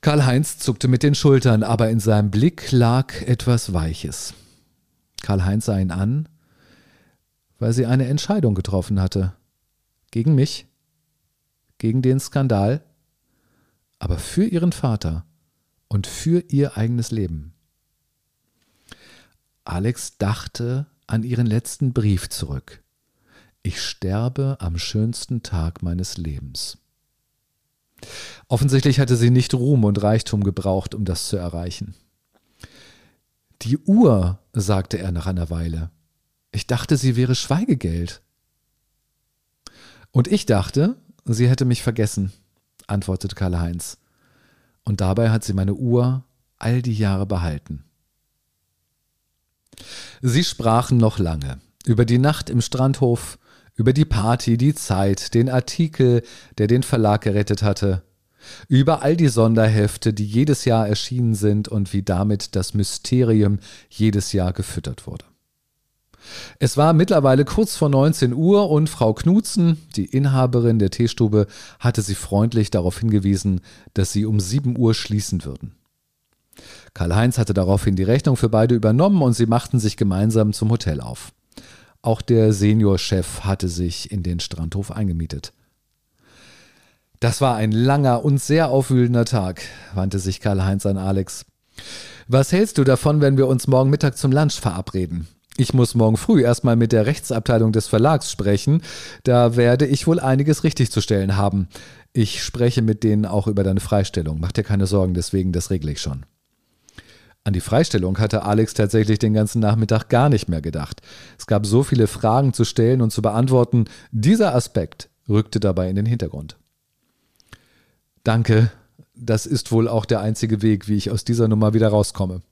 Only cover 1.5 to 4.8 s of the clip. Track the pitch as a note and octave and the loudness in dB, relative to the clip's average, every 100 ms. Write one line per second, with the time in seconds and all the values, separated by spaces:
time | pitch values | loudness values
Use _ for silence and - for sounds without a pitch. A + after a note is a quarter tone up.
1.5 | A2 G#2+ A2+ A2 A2+ G#2 G#2+ G#2 G2+ D3 | 2 2 0 0 0 2 2 2 2 2
2.5 | - - C3 A#2 B2 C3+ - - B2 - | 0 -2 2 4 2 0 -6 -4 -2 0
3.5 | A#2+ - F2+ D#2+ D#2 C#2+ C2+ - - _ | 0 0 -2 -2 -6 -10 -10 -14 -16 _
4.5 | _ _ _ | _ _ _